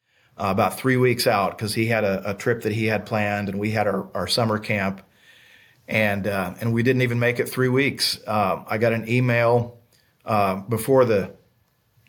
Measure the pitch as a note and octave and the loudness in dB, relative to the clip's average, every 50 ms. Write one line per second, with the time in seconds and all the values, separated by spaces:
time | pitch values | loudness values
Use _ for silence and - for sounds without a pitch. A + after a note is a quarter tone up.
0 | _ _ _ _ _ _ _ - G#2 F#2+ F#2+ A2 A2 F#2+ - - - C3 B2+ B2+ | _ _ _ _ _ _ _ -4 -2 0 2 2 2 0 0 0 0 2 2 4
1 | B2+ B2 A#2 A#2+ - B2+ A2 G2+ F#2+ F2 - - A2 G2+ - A2 A2 A2+ A2+ A2 | 4 4 2 2 2 2 2 4 2 0 -2 -4 -6 -4 -2 -2 0 0 0 0
2 | G#2+ G2 F#2+ - - G#2 G2 - - B2+ A2+ A#2 - A2 G#2 A2+ A2 A2 A2 G2+ | 2 0 0 -2 -4 -6 -6 -4 -2 -2 -2 -2 -2 -4 -2 -2 -2 -2 -2 -2
3 | - - A#2 G#2+ G#2 G#2 G#2 G#2 G2+ G2 F#2+ G2+ G#2 A2 A2 G#2+ G2+ G2+ G2 F#2+ | -4 -2 -2 -2 0 0 -2 -2 -4 -4 -4 -4 -2 -2 0 0 0 0 -2 -4
4 | F#2+ - - G2+ F2 - - B2 A#2 A2 G#2+ G#2 - - G#2+ G2+ F#2+ G2 F#2+ - | -6 -6 -6 -6 -4 -2 0 0 0 0 0 -2 -2 -2 -2 -2 -2 -2 -4 -6
5 | - _ _ _ _ - - - - - - - - _ _ _ _ - - A2 | -12 _ _ _ _ -20 -20 -20 -20 -20 -20 -20 -20 _ _ _ _ -4 0 0
6 | G#2+ G#2 G2+ G2+ F#2+ G#2 G2 G2 F#2 F2+ F2+ - A#2 A#2 A2+ A#2 A#2 C3 C3 B2+ | 2 0 0 -2 -4 -4 -2 -2 -4 -4 -6 -4 -2 0 0 2 2 2 2 2
7 | B2+ A#2+ A#2+ A#2+ A#2+ A#2+ A#2+ B2+ A#2+ - - B2+ B2+ B2+ B2 C3+ C#3+ A#2+ - - | 0 0 0 0 0 0 0 0 -4 -2 -2 0 0 2 2 2 0 0 -2 -2
8 | - - - - - A2 G#2+ G#2+ G2+ F#2 F#2 D2+ - - A2 A2 A#2 A2+ A2+ A2+ | -4 -4 -4 -6 -6 -2 0 2 2 2 0 -2 -4 -6 -2 0 2 2 2 0
9 | A2 A2 A#2+ B2+ B2+ B2 A#2 A#2+ A#2 A#2 A#2+ A#2 G#2+ A2 - - _ _ _ _ | -2 0 0 2 2 2 2 2 4 4 4 2 0 -2 -8 -16 _ _ _ _
10 | _ _ _ _ - - A2 G#2 G2+ F#2+ F#2+ G2 G2 A#2 A#2 G#2+ - C#3 C3+ C3 | _ _ _ _ -4 -2 0 2 2 2 0 -4 -4 -4 -4 -2 0 4 4 4
11 | B2 A2+ G#2+ F#2+ F2 - - - _ _ _ _ _ _ _ _ _ _ _ _ | 6 4 4 2 0 -4 -8 -18 _ _ _ _ _ _ _ _ _ _ _ _
12 | _ | _